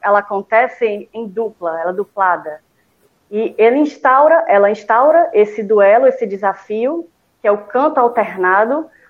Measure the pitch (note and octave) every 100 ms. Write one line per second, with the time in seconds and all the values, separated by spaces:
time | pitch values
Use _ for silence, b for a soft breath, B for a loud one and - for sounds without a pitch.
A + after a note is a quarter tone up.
0 | G3+ G3+ G3+ G3+ G3+ A3 B3+ - A3+ G#3
1 | - A3 A3+ F#3 A3 A3 E3+ E3 E3+ F#3
2 | G3 - F#3 E3 D#3 D3+ _ _ _ _
3 | _ _ _ G#3 A3+ - A3 C4+ D4 -
4 | C4+ C4 D4+ D#4+ E4 G3+ G3+ G#3+ - A3
5 | C#4+ D#4+ E4 G#3 G#3 A3+ G3+ G#3+ G3 A3+
6 | C4 C4 G#3+ G3 G3 F#3+ - G#3+ B3 E4+
7 | E4+ _ _ _ G#3+ G#3 - B3 D4+ C#4
8 | A#3+ A#3+ G3 F#3 F#3 F#3+ A3+ D4 D#4+ b